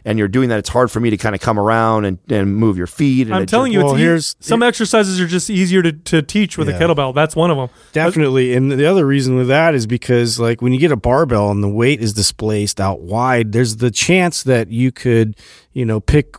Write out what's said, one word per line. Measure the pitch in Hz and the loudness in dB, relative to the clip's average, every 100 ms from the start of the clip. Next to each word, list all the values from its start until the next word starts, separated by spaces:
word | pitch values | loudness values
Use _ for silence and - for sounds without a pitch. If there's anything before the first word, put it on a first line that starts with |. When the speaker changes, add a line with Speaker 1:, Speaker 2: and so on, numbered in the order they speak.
| 110 | -4
Speaker 1:
and | 110 | -2
you're | 104 | 0
doing | 120 127 | 0 0
that, | 110 | -2
it's | - | -2
hard | 120 123 | 0 0
for | - | 0
me | 117 | -2
to | 104 | -2
kinda | 113 98 | -2 -4
come | - 107 | -2 0
around | 104 113 113 110 101 | 0 2 2 0 -2
and, | 92 - | -6 -4
and | 107 98 101 | -2 0 0
move | 110 92 | 0 0
your | 87 | -6
feet. | - 147 131 117 | -2 0 0 0
And | 110 | -2
Speaker 2:
I'm | |
Speaker 1:
it | 190 | 0
Speaker 2:
telling | 226 262 | 0 0
Speaker 1:
just | - | 0
Speaker 2:
you, | 143 | 2
Speaker 3:
Well, | 139 | 2
Speaker 2:
it's | |
e-, | |
Speaker 3:
here's | 165 165 - - | 2 0 -2 -8
Speaker 2:
some | - 226 | -2 0
exercises | 240 - 214 226 196 185 | 0 0 0 0 0 -2
are | 175 | -2
just | 180 - | -2 -2
easier | 190 185 185 | 0 2 2
to, | 170 | 2
to | 156 - 160 | -2 -2 0
teach | 143 208 196 - | 0 0 0 -2
with | - | -4
Speaker 3:
Yeah. | 90 | 0
Speaker 2:
a | |
kettlebell. | 170 147 135 131 | 0 0 0 0
That's | 156 156 | 0 2
one | 175 | 0
of | 147 | 0
'em. | 127 - _ | -4 -10 _
Speaker 3:
Definitely. | 156 156 160 143 131 127 | -2 0 0 2 2 2
And | 123 135 | 2 0
the | 135 147 | 2 2
other | 196 139 | 2 2
reason | 139 127 127 | 2 0 0
with | 127 | 2
that | 139 165 | 2 2
is | 143 110 | 0 -2
because, | 120 - 123 120 110 | -2 0 2 2 0
like, | 117 117 | -2 0
when | 123 | 0
you | 131 | 2
get | 165 | 2
a | 127 | 0
barbell | 120 135 160 110 104 | 0 0 2 0 0
and | 101 | 0
the | 101 | -2
weight | 104 123 143 | 0 0 0
is | 113 | -2
displaced | 104 95 - 107 107 104 - | -2 -4 -4 -4 -2 -4 -2
out | 95 95 | -4 -4
wide, | 87 107 127 123 110 | -6 -2 0 0 0
there's | 113 123 110 | 0 0 0
the | 120 | -2
chance | - - 185 175 - | -2 0 2 2 -2
that | 131 123 104 | 0 0 0
you | 113 127 | -2 -2
could, | - 127 117 110 104 - - _ | -2 0 2 2 -4 -18 -20 _
you | 131 117 | -6 -4
know, | 110 | -2
pick | - 147 - | 2 0 0